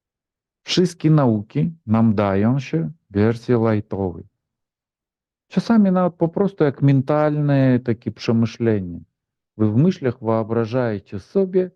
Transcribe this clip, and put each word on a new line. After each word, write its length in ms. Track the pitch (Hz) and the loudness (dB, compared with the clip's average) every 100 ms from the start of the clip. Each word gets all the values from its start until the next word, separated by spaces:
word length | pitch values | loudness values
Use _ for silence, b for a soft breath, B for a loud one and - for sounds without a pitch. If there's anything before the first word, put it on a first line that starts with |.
| _ _ _ _ _ _ | _ _ _ _ _ _
wszystkie 460 | - - 180 - 156 | -4 -2 -2 -2 0
nauki 640 | 156 127 107 104 143 170 165 107 | 2 2 0 -4 -4 -4 -6 -2
nam 280 | 110 113 | 2 2
dają 440 | 104 101 98 110 139 | 2 2 2 0 -2
się 320 | 131 160 156 - _ | -4 -6 -6 -10 _
w 40 | |
wersji 400 | 101 110 117 - | 0 0 0 -2
lightowej. 720 | 120 113 107 - 95 95 85 95 _ _ _ _ _ _ _ _ _ _ _ _ | 0 2 -2 -4 -6 -6 -8 -16 _ _ _ _ _ _ _ _ _ _ _ _
Czasami 420 | 190 - 226 196 | -4 2 4 4
nawet 220 | 185 180 | 2 0
po 140 | 175 165 | 0 -2
prostu 360 | - 196 196 | 0 -4 0
jak 180 | 147 - | -2 2
mentalne 1000 | 139 139 135 151 151 151 147 139 131 123 | 2 2 2 2 2 0 0 2 2 2
takie 260 | 123 113 - | 0 -6 -8
przemyślenie. 880 | - - 113 113 - 117 104 87 82 - _ _ _ _ - | -6 -2 0 0 -2 -2 -2 -4 -12 -16 _ _ _ _ -2
Wy 160 | 107 | 0
w 40 | 110 | 2
myślach 440 | 175 185 127 - | 2 0 -4 -4
wyobrażacie 960 | 110 113 107 113 110 127 120 101 - 101 | -2 -2 -2 -2 -2 -2 -2 -4 -8 -14
sobie, 500 | - 196 190 185 180 | -6 -4 -2 -2 -4